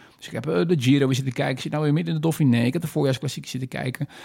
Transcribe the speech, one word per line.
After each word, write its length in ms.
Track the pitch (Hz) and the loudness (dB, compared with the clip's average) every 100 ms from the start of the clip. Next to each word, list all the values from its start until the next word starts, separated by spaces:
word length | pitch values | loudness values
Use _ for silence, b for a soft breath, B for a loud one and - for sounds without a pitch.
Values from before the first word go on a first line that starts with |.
| B B | B B
Dus 100 | - | -10
ik 60 | |
heb, 140 | - 135 | -8 -2
eh, 200 | 170 175 | 0 2
de 100 | 170 | 2
Giro 280 | 123 143 135 | 4 4 4
weer 80 | |
zitten 200 | 127 135 | 0 -2
kijken. 200 | 123 139 | -2 -2
Ik 60 | 131 | -2
zit 120 | - | -4
nou 120 | 151 | -2
weer 80 | 151 | 2
midden 220 | 147 170 | 2 0
in 60 | 165 | -2
de 60 | 165 | 0
Dauphiné. 380 | 156 143 120 | 2 4 4
Ik 80 | 120 | 2
heb 100 | 170 | 0
de 60 | 165 | -2
voorjaarsklassiek 580 | 156 143 123 135 - - | 0 0 0 -4 -6 -8
zitten 220 | 139 131 | -8 -8
kijken. 400 | - - 123 147 B | -6 -6 -6 -8 B